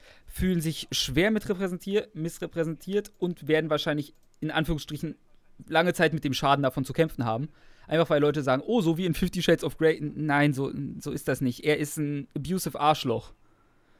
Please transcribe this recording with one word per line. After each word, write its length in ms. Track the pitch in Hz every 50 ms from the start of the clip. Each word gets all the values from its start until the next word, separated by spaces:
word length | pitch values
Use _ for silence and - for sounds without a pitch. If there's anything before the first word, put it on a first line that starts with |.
| - - - - _ -
fühlen 340 | - - 185 185 185 170
sich 260 | 156 160 156 - - -
schwer 400 | 135 - - - 135 156 180 220
mit 180 | 220 208 - -
repräsentier-, 580 | 202 175 196 180 180 170 - 190 196 214 247 - _
missrepräsentiert 960 | 151 156 170 - - 180 160 - 170 160 160 160 - - 185 190 208 202 - - _
und 300 | 180 175 170 - 147 139
werden 200 | 156 156 160 151
wahrscheinlich 440 | 156 147 - 170 147 151 139 - - _ _ _ _ _
in 120 | 151 156
Anführungsstrichen 640 | 135 156 160 - 165 147 - - 151 139 - 156 - - _ _ - - _ - - - - -
lange 260 | 160 160 170 180 170
Zeit 200 | - 170 156 160
mit 100 | 156 -
dem 100 | 143 127
Schaden 300 | - - 135 139 139 139
davon 220 | 131 - - 123
zu 80 | - 135
kämpfen 320 | - - - - - 120
haben. 240 | 113 110 120 147 151 - _ - - - - - -
Einfach 220 | 151 160 170 165
weil 120 | 160 147
Leute 200 | 147 147 147 156
sagen, 220 | 135 135 127 135 -
„Oh, 140 | - 226 240
so 180 | 165 165 165 160
wie 80 | 190
in 80 | 175 160
Fifty 280 | - 190 175 - 180 160
Shades 220 | - 165 - -
of 120 | 147 - -
Grey.“ 200 | 160 160 160 -
N-, 160 | 147 147 - - 151
nein, 280 | 151 143 143 147 151 135
so, 180 | 131 139 - - - 143 123 - -
so 100 | - 143
ist 160 | - - - -
das 140 | 135 -
nicht. 240 | 143 123 120 - -
Er 120 | 151 151 -
ist 200 | 151 143 - 156
ein 320 | 151 143 147 143 135 - _ 156
abusive 420 | 135 147 185 185 - 160 - -
Arschloch. 540 | 143 151 151 - - 131 113 107 - - - _ _ _ _ _ _ _ _ _ _ _ _